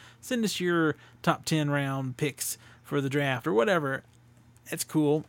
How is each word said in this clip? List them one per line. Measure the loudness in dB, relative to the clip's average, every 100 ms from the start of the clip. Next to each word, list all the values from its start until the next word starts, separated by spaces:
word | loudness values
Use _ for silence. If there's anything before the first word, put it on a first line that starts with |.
| -16 -16
Send | -6 -2
us | 0 0
your | 0 2 2 0 -10 -4
top | 0 0 0
ten | 0 0
round | 0 -2 -4 -6 -4
picks | -4 -4 -8 -10 -14 -20
for | -6 -2
the | 0
draft | 0 0 -2 0
or |
whatever. | 2 4 2 0 -6 -10 -20 -20 -20 -20 -20 -10
It's | -8
cool. | -2 2 2 2